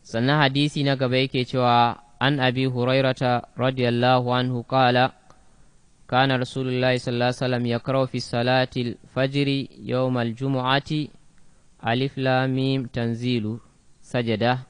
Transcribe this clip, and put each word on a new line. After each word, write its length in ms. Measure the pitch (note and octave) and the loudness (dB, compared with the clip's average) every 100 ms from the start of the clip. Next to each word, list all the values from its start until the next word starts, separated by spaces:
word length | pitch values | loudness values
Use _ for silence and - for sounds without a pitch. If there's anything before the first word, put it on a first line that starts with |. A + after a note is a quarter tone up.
Sannan 380 | - A2+ B2+ D3+ | -6 -2 0 2
hadisi 440 | C#3 C#3 D3 D#3 | 2 2 -2 0
na 120 | C#3 | 0
gaba 220 | C3+ B2+ C3 | 0 0 0
yake 280 | C3+ C3+ | 0 -2
cewa, 540 | A#2+ B2+ B2 A#2+ A#2+ - - - | -2 0 4 4 4 0 -16 -2
"An 200 | C3+ C#3+ | 0 2
Abi 260 | B2+ B2+ | 2 2
Hurairata 840 | C3 B2 B2 C3+ C3 B2+ B2+ B2 - | -2 0 0 2 0 0 0 0 -4
radiyallahu 760 | - B2+ C3 A#2+ A#2+ B2 B2+ B2 | -2 -2 0 0 2 4 2 2
anhu 300 | B2 B2+ B2 | 0 -2 -4
qala, 500 | A#2 C3 B2+ B2 B2+ - _ - - _ - _ _ _ - | -2 2 4 4 2 -2 _ -20 -20 _ -20 _ _ _ -2
kana 300 | B2 C3+ B2+ | 2 2 0
Rasulullahi 600 | B2 C3+ C3 B2+ B2+ B2+ | -2 -4 -4 0 0 0
sallallahu 300 | C3 A#2+ B2 | -2 -2 -2
alaihi 140 | B2+ | -2
wasallam 220 | B2+ B2 A#2+ | -2 -2 -2
yaqra'u 400 | A#2 - C3+ C3 | -2 -2 -2 -2
fi 120 | B2 | -4
salatil 720 | - A#2+ A#2+ B2+ B2+ C3 A#2+ - - | -4 -2 2 2 0 -2 -6 -8 -8
fajri 540 | B2+ C3+ C#3 C#3 C#3 - - | -2 -2 0 0 -2 -6 -12
yawmal 480 | - B2+ C3 B2+ A#2 | -4 -2 0 0 -2
jumu'ati 760 | A2+ C#3 C3 B2+ C#3 - D#3 D3 - - - - - _ - | -4 -2 -2 0 0 0 -6 -6 -12 -20 -20 -20 -20 _ -8
alif 320 | A2+ B2 C3+ - | -2 -2 -2 -2
lam 320 | C3 B2+ C3 | 0 0 0
mim 320 | C3 C3+ C3+ B2 | 0 0 -2 -4
tanzilu 720 | B2+ A#2 A2+ B2 A#2+ G#2+ A#2 - _ _ - | -4 -4 -2 -2 -2 -2 -8 -12 _ _ -20
sajada 640 | - B2+ A#2 G#2+ A#2 B2+ | -6 -4 0 0 2 0